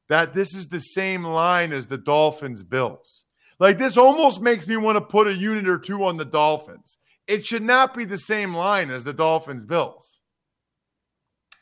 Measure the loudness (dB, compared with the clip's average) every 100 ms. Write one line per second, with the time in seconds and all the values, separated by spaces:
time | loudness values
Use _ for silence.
0 | -2 0 0 -2 -6 -8 -10 -10 -8 -6
1 | -4 -4 -4 0 2 2 0 -4 -8 -8
2 | 0 2 2 0 -10 -12 -6 -2 -2 -6
3 | _ _ _ _ _ 2 4 4 2 6
4 | 8 8 4 2 0 0 -2 -2 0 0
5 | 0 2 2 0 -2 -2 -2 -2 -4 -4
6 | -2 -4 -2 0 2 0 -6 -20 -20 -20
7 | _ _ -6 -6 -4 -6 2 2 2 -2
8 | -10 -8 -6 -4 -4 -2 0 0 -2 -6
9 | -8 -2 0 0 -2 -12 -4 -2 -2 -6
10 | _ _ _ _ _ _ _ _ _ _
11 | _ _ _ _ _ -20